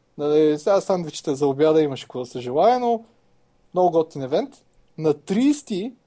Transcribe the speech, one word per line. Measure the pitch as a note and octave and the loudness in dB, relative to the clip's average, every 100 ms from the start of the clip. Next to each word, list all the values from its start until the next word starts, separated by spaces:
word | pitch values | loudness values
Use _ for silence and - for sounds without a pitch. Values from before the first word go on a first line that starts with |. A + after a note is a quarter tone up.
| _ - | _ -6
нали, | D3 D3+ D#3 D3+ | 0 4 4 2
сега | G#3 G3 | 0 0
сандвичите | - F#3 D#3+ - - | 0 -4 -4 -8 -6
за | C3+ C#3+ | -2 -2
обяда | C3+ D#3 D#3+ | 2 2 4
имаше | D3+ C3 | 2 -4
какво | - C3 | -10 -12
да | B2+ | -10
се | B2+ | -10
желае, | B2 C#3 G3+ B3 | -6 2 2 2
но | A#3+ A3+ A3+ _ _ _ _ _ _ | 0 -4 -6 _ _ _ _ _ _
много | F3+ F3+ | 0 2
готин | E3 D#3+ D3 | 2 -2 -6
евент. | C3 D#3+ C#4 - _ _ _ - | -4 -4 -4 -12 _ _ _ -4
На | D#3 | -2
тридесети, | D3 - G3 C4+ D4 - F#3+ A#3 - | -2 -2 0 2 0 -4 -8 -8 -12